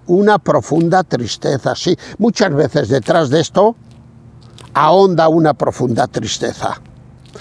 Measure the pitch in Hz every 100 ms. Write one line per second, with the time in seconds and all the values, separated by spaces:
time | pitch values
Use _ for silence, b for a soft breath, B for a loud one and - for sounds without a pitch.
0 | - 180 208 208 - 147 - 151 170 180
1 | 180 127 117 - - 135 139 120 175 180
2 | B - 226 - 196 143 151 147 117 135
3 | 113 170 143 151 - - 208 240 - -
4 | - - - - - - - 135 151 185
5 | 196 165 160 165 156 135 139 - 131 113
6 | 123 123 110 - 117 - 110 - - -
7 | - - - B